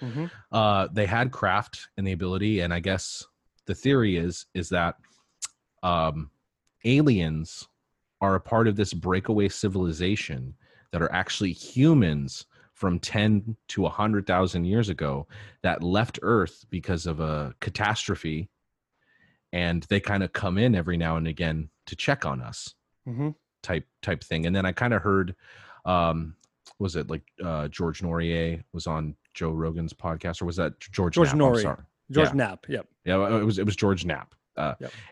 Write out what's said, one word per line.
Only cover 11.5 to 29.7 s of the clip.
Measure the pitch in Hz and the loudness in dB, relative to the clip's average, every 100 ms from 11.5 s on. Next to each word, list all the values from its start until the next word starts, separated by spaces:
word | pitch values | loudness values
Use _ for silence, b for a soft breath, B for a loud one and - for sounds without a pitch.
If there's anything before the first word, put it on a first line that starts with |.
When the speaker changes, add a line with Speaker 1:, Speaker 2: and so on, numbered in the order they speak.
Speaker 2:
humans | 82 - 123 151 151 90 73 69 - - b b | -4 -4 4 6 6 4 2 -4 -10 -18 b b
from | - 95 87 | -4 -2 0
ten | - 107 107 104 110 110 - | -2 2 4 4 0 -10 -6
to | - 85 | -2 0
a | |
hundred | - 107 104 95 | 0 0 0 2
thousand | 92 92 90 | 2 4 2
years | 87 110 104 | 2 2 2
ago | 87 76 69 78 B B B | 0 -2 -4 -8 B B B
that | 92 82 | -2 0
left | 87 98 113 - | 2 2 0 -2
Earth | 95 117 85 - - | 2 4 2 -4 -8
because | 90 - 85 85 | -6 -2 -2 -2
of | 78 | -2
a | 78 76 71 - | -2 -2 -4 -6
catastrophe, | - - 104 110 - 90 82 78 98 _ _ _ _ _ _ _ _ _ - | -8 -2 0 0 -2 -4 -4 -6 -8 _ _ _ _ _ _ _ _ _ -8
and | 87 87 85 | -2 0 0
they | - 101 | 0 0
kinda | - 101 90 | 2 0 0
come | - 98 92 | -2 0 2
in | 123 | 4
every | 101 82 85 | 4 2 0
now | 82 80 | 0 0
and | 80 | -2
again | 76 82 78 78 _ - | -2 -2 -2 -6 _ -16
to | |
check | - - 143 76 | -6 -2 0 -2
on | 67 | -6
us | 60 - - - _ _ - | -8 -12 -16 -18 _ _ -10
Speaker 1:
Mm-hmm. | 120 151 156 _ _ | -6 -6 -6 _ _
Speaker 2:
type, | - 85 - _ | -4 -4 -6 _
type | - 85 | -4 -4
thing. | - 82 | -2 -2
And | 82 | 0
then | 98 92 | 2 0
I | |
kinda | 90 120 107 | 0 0 2
heard, | 101 98 87 85 B B B B - | 2 2 0 -6 B B B B 0
um, | 90 85 80 78 - _ _ - - | 2 2 0 -4 -10 _ _ -16 -6
was | 98 | -4
it, | 82 73 | -4 -6
like, | 78 - - | -8 -10 -10
uh, | 87 78 76 | -6 -4 -4
George | - 85 80 | -4 -4 -2
Norier | 87 82 85 82 82 82 - | -4 -2 0 0 -2 -4 -8
was | 82 85 | -8 -4
on | 80 78 73 _ | -4 -4 -8 _
Joe | - 82 | -6 -4
Rogan's | 80 80 | -2 -2